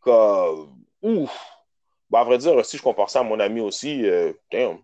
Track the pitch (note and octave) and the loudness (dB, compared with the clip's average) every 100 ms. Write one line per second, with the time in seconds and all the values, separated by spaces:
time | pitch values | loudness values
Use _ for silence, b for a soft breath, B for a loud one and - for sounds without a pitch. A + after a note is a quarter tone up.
0 | B2 A#2 G#2+ - F2+ D#2+ D2+ C2 _ _ | 4 6 6 4 0 -4 -12 -20 _ _
1 | G#3 A3 C#3 B B B _ _ _ _ | -4 -2 -4 B B B _ _ _ _
2 | _ A2+ A#2+ B2 D3 C#3+ G#2+ D3+ C3 G#2+ | _ 0 2 2 4 2 0 -4 -4 -2
3 | G2+ C3+ A#2 G#2+ G2+ A2+ G#2+ - C#3+ C#3+ | -2 -2 -2 -2 -2 -2 -6 -8 -8 -4
4 | G#2+ F2 E2 - _ G2 B2 E2+ | 0 0 -2 -6 _ -4 -4 -6